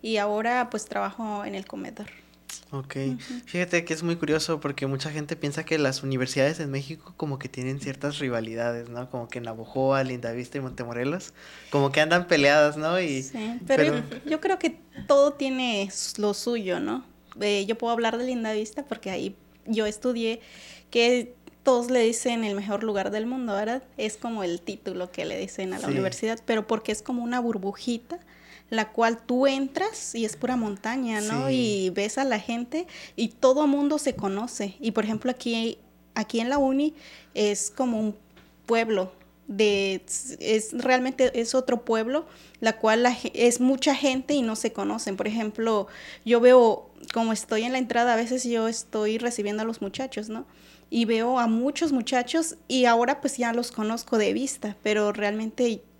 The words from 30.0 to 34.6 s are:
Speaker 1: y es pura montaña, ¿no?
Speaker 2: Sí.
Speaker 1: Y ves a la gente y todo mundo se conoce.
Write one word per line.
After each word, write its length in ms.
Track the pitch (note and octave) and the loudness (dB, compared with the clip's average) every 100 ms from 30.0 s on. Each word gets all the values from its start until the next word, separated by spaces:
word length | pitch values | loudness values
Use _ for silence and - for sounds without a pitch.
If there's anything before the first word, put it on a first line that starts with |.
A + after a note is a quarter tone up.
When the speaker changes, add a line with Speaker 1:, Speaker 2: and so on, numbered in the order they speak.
| - A#3 | -10 -4
Speaker 1:
y 80 | |
es 140 | A3 - | -4 -2
pura 180 | B3 B3+ | -2 0
montaña, 640 | G#3+ G3 G#3+ B3+ B3 A3 | -2 -4 -4 -4 -2 -2
¿no? 300 | G#3+ A#3 C4+ | -2 0 2
Speaker 2:
Sí. 40 | C4 A#3 G3+ F#3 | 2 2 2 0
Speaker 1:
Y 20 | |
ves 280 | F#3+ G#3 C4+ | 0 -2 0
a 60 | |
la 160 | C#4 G#3+ | 0 0
gente 480 | G3 A#3 A#3+ D#4 F4 - - - | -2 -6 -4 -6 -6 -12 -14 -4
y 100 | A3+ | -4
todo 400 | - B3+ C4 D4+ | 2 4 6 4
mundo 320 | C#4+ C#4+ D4+ | 4 2 2
se 160 | C#4 - | 0 -2
conoce. 600 | G3+ G3 A#3+ - | -2 -2 -6 -6